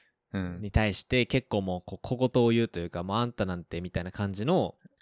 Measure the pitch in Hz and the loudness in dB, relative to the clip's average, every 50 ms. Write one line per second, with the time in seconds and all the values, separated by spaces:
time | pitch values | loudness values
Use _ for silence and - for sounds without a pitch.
0 | _ _ _ _ _ _ - 98 92 90 87 87 101 101 - 117 107 104 95 - | _ _ _ _ _ _ -6 -6 -4 -4 -6 -8 -6 2 2 4 4 4 0 -2
1 | - - - 127 120 - - 131 - - - 104 98 95 90 90 - - - - | -4 0 2 2 2 4 2 -2 0 0 -2 -2 0 0 -4 -4 -6 -10 -12 -10
2 | - - 127 120 127 127 - 131 120 117 117 117 117 110 - 87 85 87 - 87 | -6 -4 -2 0 0 2 4 4 4 6 6 4 2 0 -2 -6 -8 -6 -6 -6
3 | 87 92 98 113 120 123 117 - 104 92 90 87 82 - - 85 90 90 - 92 | -4 -2 0 0 -2 -2 -2 -4 -4 -2 -4 -6 -8 -8 -8 -6 -6 -4 -6 -6
4 | 87 90 - - 104 98 95 95 110 135 185 175 113 - - _ _ - _ _ | -6 -6 -4 -4 -4 -4 -2 -4 0 0 2 2 0 -2 -6 _ _ -20 _ _